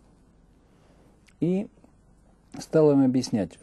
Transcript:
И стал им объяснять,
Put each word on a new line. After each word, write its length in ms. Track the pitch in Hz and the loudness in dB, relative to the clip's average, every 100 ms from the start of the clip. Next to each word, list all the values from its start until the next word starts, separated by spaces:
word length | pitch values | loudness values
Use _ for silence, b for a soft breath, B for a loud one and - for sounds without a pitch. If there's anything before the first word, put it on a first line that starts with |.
| _ _ _ _ _ _ b b b b b b _ _ | _ _ _ _ _ _ b b b b b b _ _
И 280 | 160 185 214 _ _ _ _ _ _ _ _ - | -4 -4 -8 _ _ _ _ _ _ _ _ -20
стал 340 | - 160 151 | -4 2 4
им 120 | 139 | 4
объяснять, 540 | 135 127 120 117 90 - | 2 0 -2 -4 -6 -10